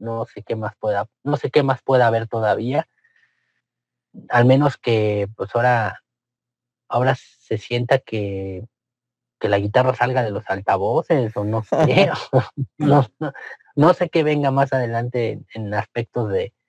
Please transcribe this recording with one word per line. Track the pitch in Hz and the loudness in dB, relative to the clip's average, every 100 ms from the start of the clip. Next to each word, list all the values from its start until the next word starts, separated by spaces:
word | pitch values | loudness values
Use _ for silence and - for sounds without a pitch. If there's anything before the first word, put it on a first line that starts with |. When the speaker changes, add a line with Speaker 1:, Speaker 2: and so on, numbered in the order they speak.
Speaker 1:
No | 113 113 117 | -8 -6 -8
sé | - | -12
qué | - 110 | -8 -6
más | 107 - | -6 -6
pueda, | 107 101 110 _ | -4 -2 -4 _
no | 143 147 | -4 -4
sé | 135 | 0
qué | 151 | 2
más | 139 131 | 2 0
pueda | - 131 117 | 0 2 4
haber | 113 113 | 2 -2
todavía. | 113 107 101 120 139 - _ _ _ _ _ _ _ _ _ _ _ _ - - | -2 0 0 -2 -4 -4 _ _ _ _ _ _ _ _ _ _ _ _ -20 -2
Al | 120 | 2
menos | 123 135 147 - | 4 6 4 0
que, | - 113 107 104 101 110 | 0 0 2 0 -4 -6
pues, | 98 | -4
ahora, | 117 123 120 107 - _ _ _ _ _ _ _ _ - | 0 2 2 0 -8 _ _ _ _ _ _ _ _ -6
ahora | 123 131 | 0 0
se | - - _ - 107 | -2 -6 _ -8 -8
sienta | - 120 120 135 | -4 -4 0 0
que, | - 110 101 98 95 92 104 _ _ _ _ _ _ _ | 0 -6 -6 -6 -8 -10 -14 _ _ _ _ _ _ _
que | 101 | -2
la | 104 | 0
guitarra | 101 123 127 | 2 2 2
salga | 123 123 127 | 0 -2 0
de | 117 | -2
los | 98 - | -4 -6
altavoces, | 95 98 98 101 117 - 151 113 107 | -4 -2 0 0 -2 0 0 0 -4
o | |
no | 104 110 | -4 -4
sé. | 107 | -2
<laughs> | 139 151 123 147 143 - | 0 2 4 2 0 -2
Speaker 2:
<laughs> | 131 - - 131 - | -2 -2 -6 -10 -2
Speaker 1:
No, | 147 143 131 _ | 2 4 2 _
no, | 156 - - - _ - | -10 -10 -16 -20 _ 2
no | 151 | 4
sé | 175 175 | 4 0
qué | 170 | 0
venga | 151 147 143 | 2 2 2
más | 135 139 | 2 0
adelante | 135 117 117 120 123 110 | 0 -2 -2 -2 -2 -4
en, | 104 - | -4 -10
en | 113 107 | -10 -6
aspectos | 104 101 120 113 123 107 | -6 -6 -8 -6 -4 -2
de, | 98 90 - | -2 -4 -10